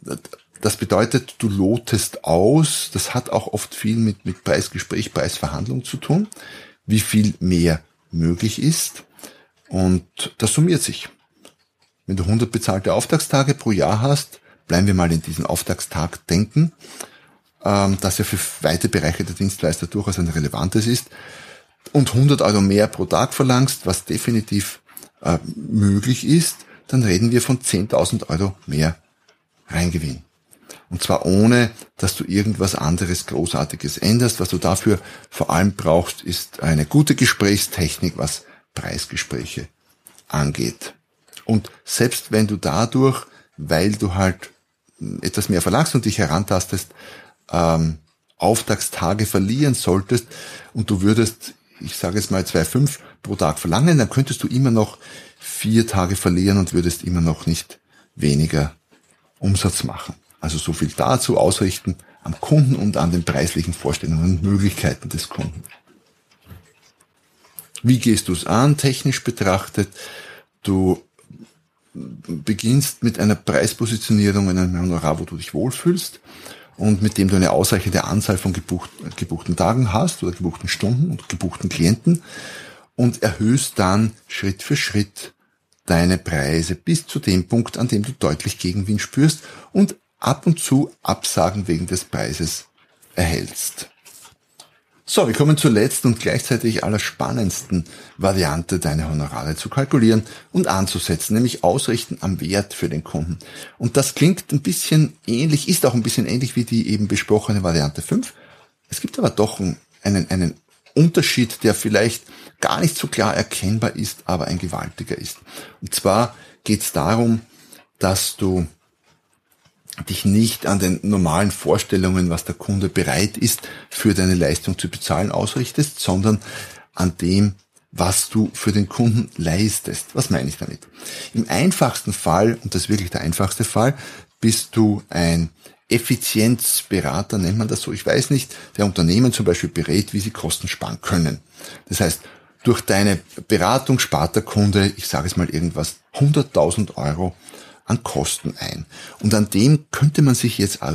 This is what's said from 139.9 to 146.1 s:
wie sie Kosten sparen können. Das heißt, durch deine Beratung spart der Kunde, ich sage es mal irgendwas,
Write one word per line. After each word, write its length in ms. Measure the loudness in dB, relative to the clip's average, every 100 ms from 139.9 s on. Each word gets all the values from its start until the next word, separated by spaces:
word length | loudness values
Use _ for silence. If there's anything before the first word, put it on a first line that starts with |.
| 0 0
wie 80 | -4
sie 100 | -6
Kosten 380 | -6 -6 -6 -6
sparen 320 | -8 -8 -8
können. 400 | -2 0 0 -4 -12 -20 -20 -20 -8
Das 120 | -2
heißt, 200 | 0 -2 -10 -20 _ _
durch 200 | 0 0
deine 360 | 2 2 2 0 -4 -18 -2
Beratung 500 | 2 2 2 2 0
spart 380 | 0 0 0 -2
der 60 |
Kunde, 500 | -2 2 4 4 2 0
ich 120 | -6
sage 180 | -4 -2
es 100 | -2
mal 120 | -2
irgendwas, 480 | -2 -2 -4 -6 -8 _